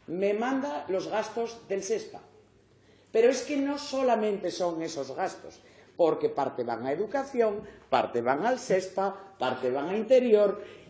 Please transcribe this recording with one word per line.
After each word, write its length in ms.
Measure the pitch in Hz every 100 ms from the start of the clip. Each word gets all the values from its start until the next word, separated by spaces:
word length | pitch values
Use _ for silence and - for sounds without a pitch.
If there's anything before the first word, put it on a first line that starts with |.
| -
Me 280 | 175 196
manda 520 | 208 247 269 285 294 -
los 200 | 185 160
gastos 520 | 208 208 233 226 - -
del 140 | 196
sespa. 360 | - 214 - - - - _ _ _ _ _ _ _
Pero 160 | 220 240
es 140 | 254
que 140 | - 285
no 220 | 277 285
solamente 720 | - 262 254 220 214 196 180
son 320 | 165 175 165
esos 320 | 160 147 131
gastos, 460 | 135 190 - - - - - - -
porque 320 | 165 151 147
parte 360 | - 135 -
van 200 | 120 113
a 80 | 127
educación, 680 | 151 214 277 269 247 220 208 - - -
parte 320 | 123 110 120
van 240 | 120 143
al 140 | 220 254
sespa, 800 | - 190 185 - 190 - - -
parte 320 | 127 131 127
van 180 | 139 156
a 80 | 208
interior, 640 | 220 254 247 208 202 190 - -